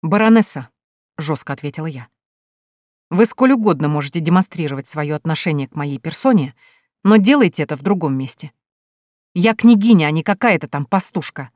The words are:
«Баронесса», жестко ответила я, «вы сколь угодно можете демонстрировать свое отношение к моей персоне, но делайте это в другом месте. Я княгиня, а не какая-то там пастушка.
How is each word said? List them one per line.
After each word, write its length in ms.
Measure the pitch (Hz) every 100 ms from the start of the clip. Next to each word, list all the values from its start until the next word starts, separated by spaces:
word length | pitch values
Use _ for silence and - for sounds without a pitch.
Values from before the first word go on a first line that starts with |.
«Баронесса», 680 | 170 202 220 226 208 - 123 _ _ _ _ -
жестко 360 | 151 151 -
ответила 320 | 139 147 143 160
я, 240 | 131 120 _ _ _ _ _ _ _ _ _ _
«вы 160 | 180 226
сколь 280 | - 254
угодно 340 | 269 214 151 147
можете 320 | 151 139 175
демонстрировать 680 | 160 180 190 - 151 139 139
свое 280 | 147 147 151
отношение 540 | 165 156 - 151 135
к 60 | -
моей 220 | 143 139
персоне, 580 | 165 - 262 233 139 _ _ _ _ _
но 120 | 190 220
делайте 480 | 196 285 214 -
это 140 | 147 143
в 60 |
другом 340 | 139 196 160 135
месте. 340 | 131 - 147 _ _ _ _ _ _ _ _
Я 200 | - 202 226
княгиня, 520 | 233 226 208 208 151
а 40 |
не 120 | 156
какая-то 440 | 160 196 240 226 220
там 180 | 143 143
пастушка. 680 | 190 - - 151 - 131